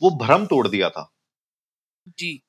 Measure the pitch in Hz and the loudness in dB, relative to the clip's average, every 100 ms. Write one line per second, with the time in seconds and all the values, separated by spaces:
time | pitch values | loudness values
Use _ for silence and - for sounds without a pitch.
0 | 180 156 131 180 208 135 104 98 87 80 | 0 2 2 2 2 -2 0 -2 -2 -4
1 | - _ _ _ _ _ _ _ _ _ | -16 _ _ _ _ _ _ _ _ _
2 | - - 175 143 | -20 -14 -12 -12